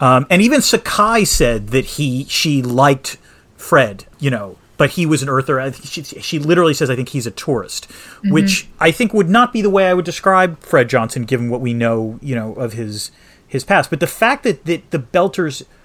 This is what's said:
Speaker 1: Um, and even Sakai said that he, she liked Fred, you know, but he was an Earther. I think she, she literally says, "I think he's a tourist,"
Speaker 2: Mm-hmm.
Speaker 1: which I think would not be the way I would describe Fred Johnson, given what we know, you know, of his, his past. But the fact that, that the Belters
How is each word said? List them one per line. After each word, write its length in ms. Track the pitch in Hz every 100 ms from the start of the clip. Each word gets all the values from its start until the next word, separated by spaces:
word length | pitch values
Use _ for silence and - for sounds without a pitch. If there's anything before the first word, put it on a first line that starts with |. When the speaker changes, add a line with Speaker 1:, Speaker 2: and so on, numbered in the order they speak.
Speaker 1:
Um, 260 | 131 127 139
and 100 | 185
even 220 | 226 285
Sakai 640 | - 226 - - 208 233 190
said 420 | - 127 113 104
that 160 | 131
he, 400 | 127 - 147 127
she 380 | 139 - 160 139
liked 560 | 123 123 143 135 - - _ _ _ -
Fred, 480 | - 156 117 98 - -
you 100 | 139
know, 260 | 117 98 87 _ -
but 120 | 147
he 140 | -
was 160 | 160 151
an 60 | 135
Earther. 320 | 131 131 131
I 100 | 135
think 140 | 120 135 - 143
she, 140 | -
she 180 | - 160
literally 340 | 147 175 170
says, 160 | 139 131
"I 60 |
think 140 | 127 127
he's 180 | 139 113
a 60 |
tourist," 560 | - - 120 90 - -
Speaker 2:
Mm-hmm. 400 | - - - 202
Speaker 1:
which 380 | - 196 190 - -
I 140 | 165
think 200 | - 240
would 160 | 214 170
not 240 | 226 240
be 80 | 233
the 60 | 202
way 200 | 190 185
I 60 |
would 100 | 180
describe 560 | 170 - 190 190 185 156
Fred 280 | - 147 117
Johnson, 360 | 127 117 131
given 260 | 113 127 120
what 100 | 123
we 140 | 127
know, 460 | 117 117 113 110 117
you 140 | 143 120
know, 180 | 110
of 200 | 113 120
his, 360 | 110 107 104 - _ _ _ _
his 160 | 135
past. 260 | - 196 -
But 80 | 156
the 80 | 170
fact 380 | - 226 190
that, 200 | 226 170 156
that 260 | 165 -
the 80 | 160
Belters 640 | 120 - 190 190 160 - - _